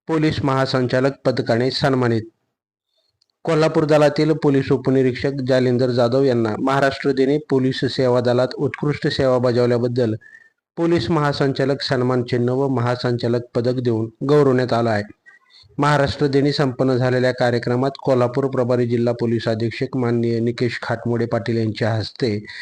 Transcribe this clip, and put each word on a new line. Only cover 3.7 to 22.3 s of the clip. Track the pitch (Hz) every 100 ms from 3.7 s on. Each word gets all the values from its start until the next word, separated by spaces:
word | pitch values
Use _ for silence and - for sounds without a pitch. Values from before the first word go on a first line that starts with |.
| 160 151
दलातील | 151 147 147 151
पोलीस | 151 147 135 135
उपनिरीक्षक | 135 135 131 127 123 143 139 127
जालिंदर | 127 127 123 127
जाधव | 120 120 135
यांना | 139 120 110 104
महाराष्ट्र | 135 139 139 - 143
दिनी | 131 135 151 -
पोलीस | 135 131 127
सेवा | 127 - 127 123
दलात | 120 123 127 -
उत्कृष्ट | 139 - 151 139 151
सेवा | 135 135 127
बजावल्याबद्दल | 123 120 120 120 123 123 113 107 - - _ _ _ -
पोलीस | 170 170 180
महासंचालक | 160 147 147 139 135 135 139
सन्मान | - 131 123 127
चिन्ह | 123 123 120
व | 127 139
महासंचालक | 123 120 123 123 120 120 120 120 127
पदक | 120 127
देऊन | 120 110 113 - 139
गौरवण्यात | 147 139 127 123
आलं | 117 117
आहे. | 104 104 - _ - _ - - -
महाराष्ट्र | 143 143 139 - 147
दिनी | 135 143
संपन्न | 143 135 120 131
झालेल्या | 127 127 127 127
कार्यक्रमात | 123 123 120 131 123 135 -
कोल्हापूर | 139 127 120 127 135
प्रभारी | 127 123 123 120
जिल्हा | 120 120
पोलीस | 120 117 117 117
अधीक्षक | 110 113 - 131 131
माननीय | 120 120 117 117
निकेश | 117 120 123 -
खाटमोडे | - 117 117 117 117
पाटील | 117 117 113
यांच्या | 110 104 110
हस्ते, | 113 95 - 123